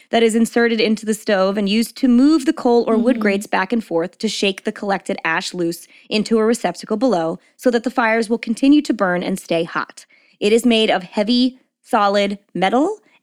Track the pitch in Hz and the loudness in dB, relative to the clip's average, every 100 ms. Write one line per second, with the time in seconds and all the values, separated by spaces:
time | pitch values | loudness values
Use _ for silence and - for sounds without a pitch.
0 | - 233 226 226 226 240 233 226 214 214 | -2 2 2 2 0 2 0 0 0 -2
1 | 214 208 - 196 190 202 196 220 220 - | -4 -4 0 0 0 0 0 0 -2 -2
2 | 247 240 277 320 269 311 247 240 226 220 | 2 4 4 2 0 0 2 2 2 2
3 | 233 240 208 196 - 196 190 233 - 165 | 2 0 0 -2 -2 -4 -2 -4 -2 -4
4 | 180 - 220 - 202 190 220 - 208 190 | -4 -6 -6 -2 -2 -2 -8 -6 -4 -4
5 | - 196 165 165 - 180 170 170 - _ | -4 -6 -2 -4 -4 -4 -4 -6 -14 _
6 | - 214 202 226 220 240 180 175 - 214 | -6 -4 0 2 2 0 -4 -6 -6 -2
7 | 262 180 165 180 _ - 254 233 233 254 | 0 0 -2 -6 _ -2 0 0 -2 -2
8 | 220 226 214 226 - 226 277 294 285 226 | 0 0 0 -4 -4 0 4 4 2 -2
9 | 190 175 - 190 - 165 165 156 - - | 0 0 -2 -6 -4 -4 -2 -6 -8 -14
10 | - _ _ - 208 226 240 226 220 180 | -20 _ _ -4 2 2 4 2 2 0
11 | 180 - 202 247 254 254 _ _ - 233 | -2 -4 0 2 0 -4 _ _ -2 0
12 | 202 202 202 202 _ 175 190 233 339 427 | 2 2 -2 -4 _ -2 0 2 0 -4
13 | _ _ | _ _